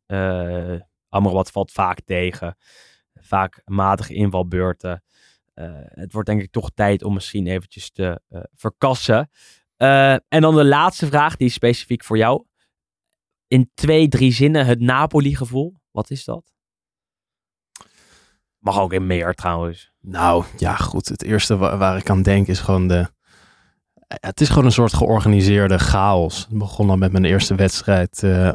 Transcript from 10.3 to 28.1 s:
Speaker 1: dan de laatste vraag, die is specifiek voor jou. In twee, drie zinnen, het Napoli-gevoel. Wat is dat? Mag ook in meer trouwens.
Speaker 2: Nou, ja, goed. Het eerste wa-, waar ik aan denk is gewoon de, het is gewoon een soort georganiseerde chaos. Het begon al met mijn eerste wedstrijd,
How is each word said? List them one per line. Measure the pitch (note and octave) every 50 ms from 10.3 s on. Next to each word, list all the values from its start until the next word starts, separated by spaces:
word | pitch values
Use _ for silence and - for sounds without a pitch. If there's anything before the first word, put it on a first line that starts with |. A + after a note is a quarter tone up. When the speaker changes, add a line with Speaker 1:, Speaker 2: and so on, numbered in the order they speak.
| D3+ D#3+
Speaker 1:
dan | D#3 D#3+ D#3
de | D3+ D3
laatste | C#3 C#3 D3 E3+ F#3 - - E3+
vraag, | C#3+ C#3 D3 D3 D#3+ -
die | - C3
is | B2 -
specifiek | - - A#2+ A#2+ - - - A#2 A2+ -
voor | - A2
jou. | A2 A2 A#2 C3+ - - _ _ _ _ _ _ _ _ _ _ _ _ _ _ _ _ _ _ _ _
In | _ C3 C3 B2+ - _
twee, | - - D3+ D#3 D#3 D#3+ D3
drie | C3 - C3+ B2+
zinnen, | A#2+ A#2 C#3 D3 D#3 D3+ C3
het | B2 B2 A#2
Napoli-gevoel. | A#2+ B2 B2+ C3+ D3+ D#3 - D3+ C#3 C#3+ C#3+ - C3 A#2 B2 C3+ D3+ F3 F#3+ _ _ _
Wat | _ - A2 -
is | C#3 B2+ -
dat? | - A2+ E3+ - _ _ _ _ _ _ _ _ _ _ _ _ _ _ _ _ _ _ _ _ _ _ _ _ _ _ - - _ _ _ _ _ _ _ _ _ _ _ _ _ _ _
Mag | G#2 G#2 F#2+ G2+
ook | G2 F2
in | F#2 F#2+ F#2+
meer | F#2 F2+ F2 E2+ F2 F2+
trouwens. | - - F2+ E2+ E2+ E2+ E2+ E2 - - _ _ _
Speaker 2:
Nou, | - F#2+ F#2 F2 F2 F2 F2 F2 E2+ - -
ja, | - F2 F2 F2
goed. | - - - - F#2 - -
Het | - -
eerste | - - G#2+ G2+ - - G#2+
wa-, | F#2+ F#2+ - -
waar | G2 G2 F#2+ F#2
ik | F#2+ - -
aan | G2 F#2+
denk | F#2+ G2 G2 G2 G2
is | F#2 F#2 -
gewoon | - - F#2+ F#2 F#2 F2+
de, | F2+ F2 F2 - - _ _ _ _ _ _ _ _ _ _ _ _ _ _ _ _ _ _
het | _ - - - G2 - -
is | D3+ -
gewoon | - D3+ B2+
een | B2
soort | A2 B2 A#2+ G#2+ -
georganiseerde | D2 A2+ - A2+ G#2+ - G#2+ G#2 G2 F#2+ G2+ G2+ G2+ G2+ F#2+ F#2+ F2
chaos. | - - G#2+ G2 F#2+ G2+ G2 F2+ E2+ D#2+ - - - -
Het | A2 G#2+
begon | G2+ G2 - - G#2 G2
al | F#2+
met | F#2+ F#2+ F#2
mijn | F#2 F#2 F#2
eerste | E2 F#2+ G2 - - G2
wedstrijd, | F#2+ G2 F#2 - - - - G2 F#2 F2+ -